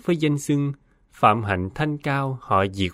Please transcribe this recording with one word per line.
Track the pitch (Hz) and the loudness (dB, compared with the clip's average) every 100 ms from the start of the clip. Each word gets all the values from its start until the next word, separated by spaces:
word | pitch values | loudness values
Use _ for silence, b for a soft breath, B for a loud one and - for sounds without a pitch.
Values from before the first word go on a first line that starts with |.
| - | -2
với | 175 | 0
danh | 151 147 | 2 0
xưng, | - 147 143 139 _ _ _ | 0 0 0 -4 _ _ _
phạm | - 117 107 | 2 4 4
hạnh | 104 95 92 - | 0 -2 -2 -4
thanh | 151 147 | -4 -4
cao | 147 139 135 127 | -4 -2 -4 -6
họ | - 98 98 | -2 0 0
diệt | 98 92 | 0 -4